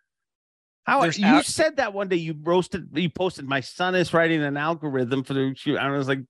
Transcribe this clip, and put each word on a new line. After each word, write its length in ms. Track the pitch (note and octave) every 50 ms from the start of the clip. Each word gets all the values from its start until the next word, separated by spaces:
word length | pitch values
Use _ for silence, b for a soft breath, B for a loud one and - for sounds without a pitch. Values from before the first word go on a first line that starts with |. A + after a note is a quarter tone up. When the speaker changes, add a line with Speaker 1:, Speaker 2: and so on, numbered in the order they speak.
| _ _ _ _ _ _ _ _ _ _ _ _ _ _ _ _ _
Speaker 1:
How, 180 | - - C#4 A#3+
Speaker 2:
There's 120 | E3+ D3
Speaker 1:
you 220 | G3+ G3+ G3+ D4+ E4+
Speaker 2:
al- 40 |
Speaker 1:
said 340 | - - - - D#4+ D#4+ D#4
that 160 | C4+ B3+ G#3+
one 160 | G3 G3 G3+ F#3
day 80 | F#3
you 180 | E3+ E3 D#3+ D#3+ D3+
roasted, 480 | D3+ E3 F3 F#3 E3+ - - F3+ - - C#3
you 160 | D3+ F#3 D3+
posted, 340 | - - F#3 F#3 - - C#3
"My 140 | C3 C#3 C3+
son 340 | B2 - - - F3+ F#3 F#3
is 180 | F3+ E3+ - -
writing 280 | E3 E3 D#3+ E3 D#3
an 140 | D3 C#3+ C#3+
algorithm 680 | C#3+ D3 D#3+ E3+ D3+ D3+ D3 C3+ C3 B2+ A#2 C3+ C3+
for 120 | C3 - C#3
the 60 | C3+
Rubik's 220 | C3+ C3+ C3+ -
Cube." 160 | - D3+ C3+ F#2+
I 120 | B2 C#3
was 180 | C#3 C#3+ C3+ C3
like, 120 | C#3 C3+ B2 -